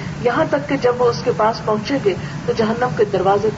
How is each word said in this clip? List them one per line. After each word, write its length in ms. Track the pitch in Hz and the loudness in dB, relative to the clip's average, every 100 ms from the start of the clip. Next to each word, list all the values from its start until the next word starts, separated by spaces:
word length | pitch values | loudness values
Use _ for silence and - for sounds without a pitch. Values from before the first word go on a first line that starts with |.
| - - | -6 -4
یہاں 240 | 240 254 311 | 0 0 0
تک 200 | 294 - | 0 -2
کہ 80 | 269 | 0
جب 120 | 247 247 | 0 2
وہ 100 | 240 | 2
اس 120 | 233 | 2
کے 80 | - 202 | 0 2
پاس 280 | 220 - - | 2 0 -2
پہنچیں 320 | 214 - 277 208 | -2 -2 -2 0
گے 80 | 175 - - - | -2 -4 -6 -4
تو 80 | 226 | 0
جہنم 300 | 214 233 247 - | 0 0 0 2
کے 80 | 208 | 2
دروازے 360 | 185 180 202 214 | 2 2 2 2